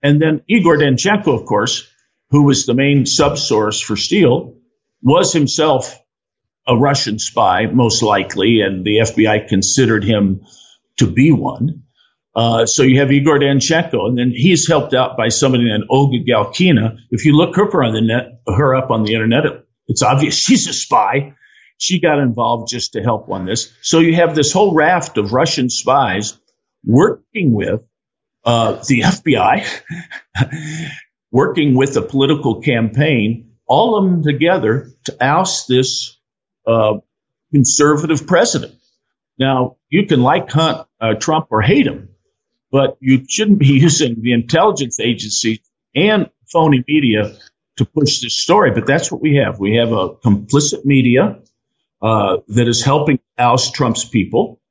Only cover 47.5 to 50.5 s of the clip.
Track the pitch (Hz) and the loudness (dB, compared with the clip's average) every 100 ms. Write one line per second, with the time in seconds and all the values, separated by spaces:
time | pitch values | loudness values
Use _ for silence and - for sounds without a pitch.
47.5 | _ _ - 113 - 147 - 117 - - | _ _ -6 -4 0 -2 -2 -6 -8 0
48.5 | 190 175 107 107 135 - 170 156 143 107 | 2 2 0 -2 -2 -2 -4 0 0 0
49.5 | 98 98 113 117 110 92 - 120 101 101 | -2 -2 0 0 0 -4 -4 0 0 0